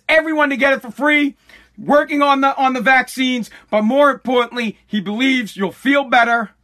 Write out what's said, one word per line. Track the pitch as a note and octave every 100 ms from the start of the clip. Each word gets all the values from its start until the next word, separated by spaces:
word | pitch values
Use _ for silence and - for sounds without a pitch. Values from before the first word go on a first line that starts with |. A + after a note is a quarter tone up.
| -
everyone | D#4 D#4+ D#4 C#4+
to | C4+
get | C#4
it | C4+
for | B3
free, | - C#4+ D4 C#4+ - _ - _ -
working | E3+ C#4+ D4+ D4
on | C#4+ C4+
the, | C4+ C4+
on | C4
the | B3+
vaccines, | A#3 C4 B3 - C4 B3+ G#3 - _
but | G#3+
more | G#3+ C4 C#4+
importantly, | A#3+ - B3 A#3 B3 A3+ - _
he | G#3
believes | F#3 G#3 C4+ C4 G#3+ F3+
you'll | F#3+
feel | - C4 C#4
better | C4 B3 A#3 A#3 G#3 _